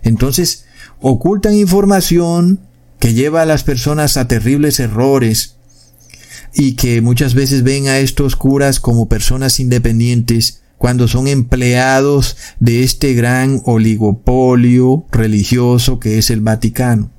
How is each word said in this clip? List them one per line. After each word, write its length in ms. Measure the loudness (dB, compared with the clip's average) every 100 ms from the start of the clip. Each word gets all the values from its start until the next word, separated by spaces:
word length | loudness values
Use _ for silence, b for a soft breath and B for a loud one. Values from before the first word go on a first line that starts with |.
Entonces, 640 | 0 0 0 0 -4 -6 B B B B
ocultan 540 | -2 0 0 0 2
información 1080 | 2 2 2 2 2 2 0 0 0 0 0 -6 _ _ -4
que 140 | -2
lleva 300 | 0 0 0
a 20 | 0
las 180 | 0
personas 540 | -2 -2 -2 -2 -2 -2
a 100 | -2
terribles 520 | -2 0 0 0 -2
errores 800 | -4 0 0 2 0 -2 -6 -14 _ -20 -20 _ -20 B B B B -2
y 160 | -2
que 300 | 0 0 0
muchas 340 | 0 0 2 0
veces 260 | 0 0
ven 260 | 0 0 0
a 120 | 0
estos 360 | 0 0 -2 0
curas 440 | 0 0 0 0
como 280 | 0 0 0
personas 520 | 0 0 0 0 -2
independientes 1040 | 0 0 0 0 0 0 0 0 -2 -6 _ _
cuando 280 | -2 0 0
son 200 | 0 0
empleados 1080 | 0 0 0 0 2 2 2 2 2 0 -4 B B
de 240 | 0 2
este 300 | 0 0 0
gran 480 | 0 0 0 -2 -2 0
oligopolio 1400 | 0 0 0 -2 -2 -2 0 2 4 4 4 2 0 -2
religioso 880 | -2 0 0 0 0 2 2 0 -2
que 180 | -2 0
es 140 | 0
el 100 | 0
Vaticano. 680 | -2 -2 -2 -2 -2 -2 -2